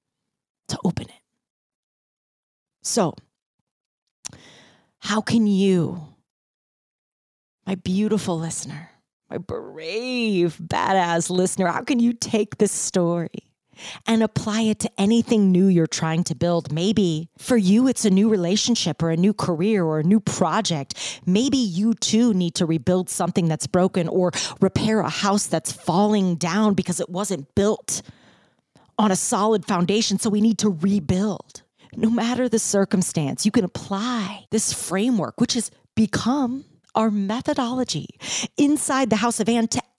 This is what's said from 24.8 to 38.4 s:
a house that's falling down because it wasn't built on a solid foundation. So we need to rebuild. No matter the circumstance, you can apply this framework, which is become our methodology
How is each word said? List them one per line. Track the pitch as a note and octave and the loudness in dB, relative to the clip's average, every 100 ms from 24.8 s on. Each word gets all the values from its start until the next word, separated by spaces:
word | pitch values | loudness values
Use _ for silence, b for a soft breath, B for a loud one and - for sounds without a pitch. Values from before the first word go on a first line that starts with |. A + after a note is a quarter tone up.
| A3 A3 | 0 0
a | D#3+ | 0
house | - G3+ G#3 - | -2 0 0 0
that's | D#3+ - | -4 -4
falling | - - E3+ G#3 G#3+ F#3+ E3 | -6 -2 2 2 2 0 0
down | F3 F#3+ G#3+ | -2 0 2
because | G3 F#3 F3+ | 2 -2 -4
it | - | -6
wasn't | F3+ F3+ E3+ C#3+ - | -6 -4 -6 -4 0
built | G3+ G#3+ - - b b b b b b _ _ b - | 2 0 -4 -8 b b b b b b _ _ b 0
on | G#3 | 0
a | F#3+ | 2
solid | - G#3 G#3 G#3+ - | 0 0 2 2 0
foundation. | F#3 F3 G#3 - - | 0 2 0 0 -2
So | A3+ | 0
we | G#3 | 2
need | A3 G#3 | 2 2
to | G#3+ | 0
rebuild. | D#3+ G3 G3+ D3 F#3 G#3+ F3+ - - - b b - | 0 0 0 0 0 0 -4 -10 -20 -20 b b -2
No | A3 | 0
matter | A#3 A#3 B3 B3+ | 2 0 0 0
the | A3+ | 0
circumstance, | - G3 G3 F#3 F3 - C#3+ - G#3+ | 0 0 2 0 0 -2 -2 -2 0
you | |
can | A#3 | 2
apply | F#3 - - G3 A#3+ A#3+ F#3+ - - | 0 -6 -8 -6 -4 -4 -6 -10 -6
this | A3 - | -4 -2
framework, | - - F#3 A#3+ A3+ C3 - | -4 -4 -2 0 0 -2 -2
which | B3 A#3+ | -2 0
is | - b b - | -4 b b 0
become | A3 - A3+ C#4+ B3 C4 - _ _ - | 0 0 0 0 -2 -4 -12 _ _ 0
our | A3 | 0
methodology | G#3 G3 A3+ C4 D4 A#3+ B3+ B3 D3+ - - B B | 0 -2 -2 -2 -2 -2 -2 -4 -4 -8 -12 B B